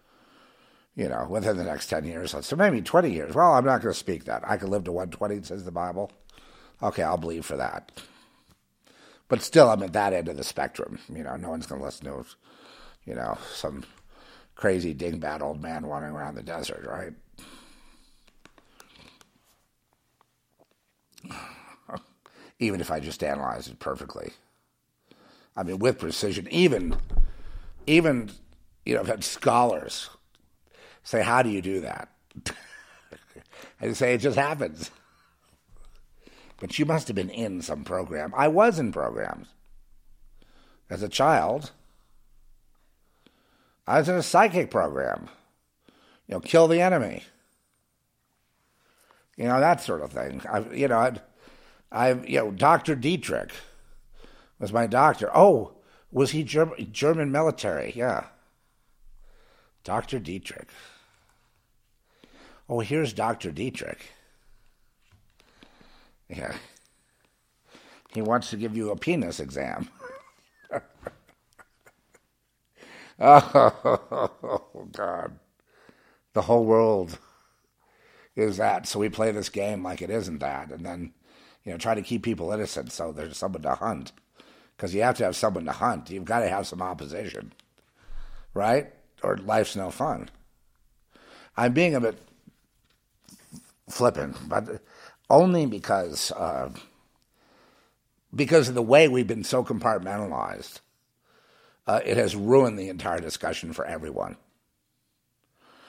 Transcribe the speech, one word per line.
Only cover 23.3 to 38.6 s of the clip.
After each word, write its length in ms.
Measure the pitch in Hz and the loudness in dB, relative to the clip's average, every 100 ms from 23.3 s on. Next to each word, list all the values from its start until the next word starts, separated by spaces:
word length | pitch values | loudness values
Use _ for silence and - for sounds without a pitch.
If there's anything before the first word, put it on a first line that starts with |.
| 71 65 58 64 | -2 -4 -8 -12
it 120 | 60 | -12
perfectly. 520 | - 67 69 - 50 - _ _ _ _ _ _ _ _ _ _ _ | -8 -8 -10 -14 -16 -18 _ _ _ _ _ _ _ _ _ _ _
I 80 | - | -10
mean, 160 | 90 95 | -8 0
with 200 | 120 - | 0 0
precision, 500 | 80 - 104 98 85 | -4 -4 -4 -4 -2
even, 460 | 165 180 110 85 - - - - - - - - - - | 2 4 4 0 -2 2 6 6 4 -12 -12 -14 -8 4
even, 440 | 160 160 127 107 - - - - _ - | 4 4 0 -4 -14 -20 -20 -20 _ -2
you 80 | |
know, 60 | 117 | -2
I've 80 | 98 | 0
had 160 | 110 | -4
scholars 840 | - - 135 117 120 82 - - - - _ _ _ _ _ _ - - | -6 0 4 4 4 0 -6 -12 -12 -18 _ _ _ _ _ _ -20 -20
say, 200 | - 117 | -4 0
"How 180 | 101 123 | 4 4
do 80 | 120 | 2
you 140 | 98 | 0
do 200 | 90 95 | -4 -4
that?" 260 | 76 - - _ _ - | -6 -10 -14 _ _ -12
<laughs> 1400 | - - - - - - - - _ - - - - - | -12 -12 -20 -20 -20 -20 -20 -20 _ -20 -20 -20 -20 -8
I 120 | 110 | -6
say, 220 | 110 127 | 0 2
"It 40 | 123 | 4
just 180 | 139 120 | 2 2
happens." 540 | 143 151 95 78 80 - _ _ _ _ _ _ _ - - - - _ - - - - | 0 -2 -6 -8 -14 -16 _ _ _ _ _ _ _ -20 -20 -20 -20 _ -20 -20 -20 -16
But 220 | 95 - | -8 -2
you 40 | |
must 220 | 151 160 - | 0 0 0
have 80 | |
been 160 | 98 92 | -4 -4
in 320 | 113 110 90 | -4 -4 -6
some 220 | 80 76 | -6 -8
program. 480 | 80 90 85 78 78 127 | -4 -4 -4 -6 -4 2
I 120 | 147 | 4
was 320 | 165 | 6